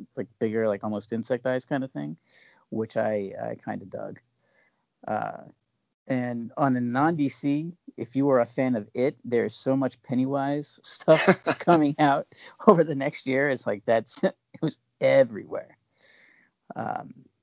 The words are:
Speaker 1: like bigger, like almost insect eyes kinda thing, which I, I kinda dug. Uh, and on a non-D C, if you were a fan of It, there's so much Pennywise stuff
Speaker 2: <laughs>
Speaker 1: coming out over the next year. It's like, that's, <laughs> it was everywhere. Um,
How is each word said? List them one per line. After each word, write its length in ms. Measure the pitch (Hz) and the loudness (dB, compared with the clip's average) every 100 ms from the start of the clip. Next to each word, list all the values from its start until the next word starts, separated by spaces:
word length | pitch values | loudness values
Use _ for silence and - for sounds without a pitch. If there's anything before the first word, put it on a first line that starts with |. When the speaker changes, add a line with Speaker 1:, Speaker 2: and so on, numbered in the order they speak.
| - - | -16 -12
Speaker 1:
like 120 | 117 - | -10 -4
bigger, 300 | 113 113 110 | -2 0 0
like 160 | 98 | -2
almost 280 | 110 104 - | -4 -6 -6
insect 340 | 113 - 123 131 | -6 -4 -4 -2
eyes 180 | 127 | -4
kinda 240 | - 139 135 | -4 -6 -6
thing, 280 | 147 147 165 _ _ _ _ - | -8 -10 -12 _ _ _ _ -10
which 260 | 110 110 117 | -6 -4 -2
I, 360 | 110 104 98 110 | -2 -2 -6 -8
I 140 | 113 113 | -10 -10
kinda 200 | 113 104 92 | -10 -10 -10
dug. 320 | - 104 - _ _ _ _ _ _ _ _ - | -12 -12 -14 _ _ _ _ _ _ _ _ -8
Uh, 360 | 107 107 - - - _ _ _ _ - | -6 -6 -10 -18 -20 _ _ _ _ -4
and 460 | 127 123 117 113 - | -4 -2 -6 -6 0
on 180 | 139 | 0
a 60 | 123 | 2
non-D 480 | 120 127 156 165 139 | 0 2 2 2 -2
C, 440 | - 143 143 170 - - - | -2 -2 -2 -4 -12 -16 -12
if 180 | 143 135 | -6 0
you 80 | |
were 160 | 139 127 | 2 2
a 60 | 117 | 2
fan 300 | - 131 120 | 0 0 -2
of 120 | 104 | -4
It, 220 | 120 135 - - | -2 -2 -2 -2
there's 280 | 120 104 | 0 0
so 220 | - 135 135 | -2 -2 0
much 260 | 131 - | -2 -6
Pennywise 800 | - 127 131 139 139 147 147 - | -4 -2 0 -2 -2 -4 -6 -12
stuff 440 | - - - 160 - 180 | -10 0 4 6 6 2
Speaker 2:
<laughs> 140 | - - | 2 0
Speaker 1:
coming 360 | - 170 147 151 | 4 4 4 4
out 280 | 147 143 - - - - - | 4 2 -2 -14 -20 2 6
over 160 | 170 | 8
the 120 | 156 | 6
next 320 | 135 139 - 131 | 0 -4 -4 -2
year. 240 | 131 143 | 0 2
It's 160 | 123 117 | 0 -2
like, 160 | 104 | -4
that's, 400 | 120 113 104 - | 2 0 0 -2
<laughs> 0 | |
it 100 | 190 - _ - | -4 -4 _ -6
was 160 | 160 - _ - | -6 -6 _ -2
everywhere. 760 | 135 135 120 101 - - - _ _ _ _ - _ _ _ _ - | 4 6 4 0 -8 -10 -10 _ _ _ _ -20 _ _ _ _ -16
Um, 380 | - 113 - - - - _ | -10 -8 -8 -12 -20 -20 _